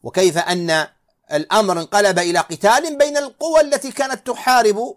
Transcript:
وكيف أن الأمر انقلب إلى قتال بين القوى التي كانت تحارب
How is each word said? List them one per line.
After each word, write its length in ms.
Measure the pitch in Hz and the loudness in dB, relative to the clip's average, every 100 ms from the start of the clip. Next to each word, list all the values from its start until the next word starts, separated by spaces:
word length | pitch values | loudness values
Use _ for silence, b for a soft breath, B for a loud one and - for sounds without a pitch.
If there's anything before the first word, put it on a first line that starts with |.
وكيف 360 | 117 180 190 165 | -6 0 2 0
أن 480 | 165 180 170 160 151 _ _ _ _ | -4 -4 0 -2 -2 _ _ _ _
الأمر 480 | 151 156 202 208 170 | -6 0 0 0 -2
انقلب 380 | 160 202 202 175 | -2 0 2 0
إلى 200 | 175 170 | 0 -2
قتال 600 | - 160 202 247 330 285 | -4 -2 2 2 0 -2
بين 180 | 294 285 | 0 0
القوى 440 | 277 _ 320 311 | -6 _ 0 2
التي 320 | 294 277 269 | 2 0 -4
كانت 340 | - 269 254 - | -6 -6 -6 -8
تحارب 720 | 240 - 254 220 208 247 | -4 2 4 4 2 -4